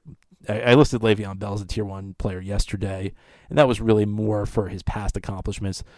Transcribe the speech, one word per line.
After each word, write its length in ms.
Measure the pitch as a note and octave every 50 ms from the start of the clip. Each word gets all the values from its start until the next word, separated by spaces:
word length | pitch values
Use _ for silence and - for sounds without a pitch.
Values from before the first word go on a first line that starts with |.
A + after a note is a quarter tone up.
| - - - _ _ _ _ _ - -
I, 120 | G#2 A2
I 140 | A#2+ A#2+ A#2+
listed 260 | C#3 D3 - C3 A#2
Le'Veon 380 | A2 A2+ G#2+ G2+ G#2 G2 F#2+ F#2+
Bell 140 | G2+ G2+ G2+
as 80 | G#2+
a 40 | G2+
tier 200 | F2+ - A2+ G#2+
one 300 | G2 F#2+ F#2+ F#2+ F#2+ F#2
player 260 | - - G#2 F#2+ F#2
yesterday, 720 | F#2 F#2+ G2+ G2+ - - - G2 F#2+ G2 F#2+ F#2+ F#2+ G2 - - _ _ - _ _ -
and 80 | - -
that 100 | D3+ C3
was 120 | A#2 G2+
really 260 | A#2 A2+ A2 G#2+ G#2
more 400 | G#2 G#2 G#2+ G#2+ G#2+ G#2+ G#2 G#2
for 220 | G2+ - - G#2 F#2
his 160 | F#2+ F#2 -
past 320 | - - G#2+ G2+ F#2+ -
accomplishments. 680 | G#2 - - G2 F#2 F2+ - G2+ - G#2 G2 F#2 - - - -